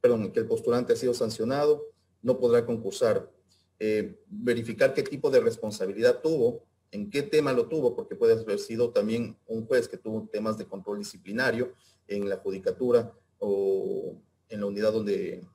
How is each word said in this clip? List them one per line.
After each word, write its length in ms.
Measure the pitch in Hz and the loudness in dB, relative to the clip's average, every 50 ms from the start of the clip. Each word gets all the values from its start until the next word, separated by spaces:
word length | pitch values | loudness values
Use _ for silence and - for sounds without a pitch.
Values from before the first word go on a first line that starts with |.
perdón, 300 | - 123 120 110 104 92 | 6 4 4 4 0 -2
que 80 | - 117 | -2 -2
el 80 | 107 - | 0 0
postulante 460 | 113 110 - 120 120 123 123 - - | -2 -2 0 0 0 0 2 0 0
ha 20 | |
sido 180 | - 131 123 120 | 2 2 0 0
sancionado, 720 | - 127 110 107 - 110 117 135 143 147 151 151 147 - - _ _ _ _ _ _ - | 0 -2 -4 -2 -4 -4 -2 0 2 4 2 2 2 0 -14 _ _ _ _ _ _ 0
no 160 | 123 127 - | 0 0 2
podrá 260 | 127 120 117 120 113 | 4 4 4 4 4
concursar, 640 | 120 120 113 113 98 - - 123 113 104 98 - - _ _ _ _ _ _ _ _ _ _ | 2 -4 -4 -4 -8 -2 0 2 2 2 2 -2 -6 _ _ _ _ _ _ _ _ _ _
eh, 400 | 110 107 107 107 101 - - - _ _ | -2 0 0 0 -2 -4 -8 -16 _ _
verificar 680 | - 104 117 123 117 117 113 113 110 - 143 131 - | -14 -4 0 0 0 0 -2 -6 0 2 2 2 4
qué 80 | - 135 | 0 -4
tipo 260 | - 147 131 - 143 | -4 -6 -2 -2 4
de 100 | 131 127 | 4 4
responsabilidad 840 | 113 117 110 - - 107 104 - 98 95 98 104 113 123 120 - | 4 4 0 -2 -8 -8 -6 -4 -6 -6 -4 2 2 2 2 4
tuvo, 420 | - 156 165 147 120 113 - - _ _ _ _ _ _ | 0 0 2 2 2 2 0 -2 _ _ _ _ _ _
en 180 | - 104 104 104 | -10 -10 -10 -4
qué 100 | - 143 | -4 -4
tema 320 | 143 143 151 151 147 139 131 | -2 2 2 2 4 4 2
lo 140 | 123 113 113 | 0 0 0
tuvo, 280 | 156 156 135 120 - | -2 0 0 0 0
porque 200 | - 110 - 104 | -2 -8 -10 -4
puede 180 | 98 117 113 113 | 2 4 4 4
haber 260 | 110 110 107 101 101 | 4 2 -4 -4 -4
sido 320 | - - 113 113 120 117 | -4 -6 -2 0 0 2
también 460 | - 104 101 107 113 117 117 - - _ _ | 2 0 2 2 0 -2 -2 -4 -8 _ _
un 200 | - 113 113 110 - | -8 -6 -6 -2 2
juez 200 | 131 123 117 - | 2 2 2 0
que 100 | - 92 | -8 -12
tuvo 300 | _ 110 110 110 107 - | _ -6 -6 -6 -6 -4
temas 260 | - 104 107 110 107 107 | -4 -2 -2 -2 -4 -4
de 80 | 101 | -8
control 340 | - - 101 92 104 104 104 | -12 -12 -12 -8 -8 -8 -6
disciplinario 760 | 104 - - 95 _ 95 101 117 131 127 113 117 123 123 - _ _ _ _ _ _ - | -8 -12 -14 -16 _ -8 -4 -2 0 0 0 0 -2 -4 -6 _ _ _ _ _ _ -8
en 200 | 101 101 101 101 | -6 -4 -2 -2
la 100 | 98 92 | -4 -4
judicatura 760 | - 98 95 92 92 - 92 - 127 123 120 117 113 113 - _ _ _ _ _ | -4 -6 -6 -2 -4 -4 -2 -2 0 4 4 4 2 2 -10 _ _ _ _ _
o 760 | - 104 101 98 98 98 98 95 101 98 98 - - - - - _ _ _ _ _ _ | -2 -2 0 0 2 2 0 0 0 -2 -4 -4 -6 -8 -12 -12 _ _ _ _ _ _
en 100 | 110 104 | -8 -6
la 60 | 101 | -6
unidad 280 | 101 101 101 107 107 110 | -4 -4 0 0 0 0
donde 500 | 113 104 104 98 90 92 87 - - - - | 0 0 0 -2 -2 -2 -6 -8 -10 -14 -20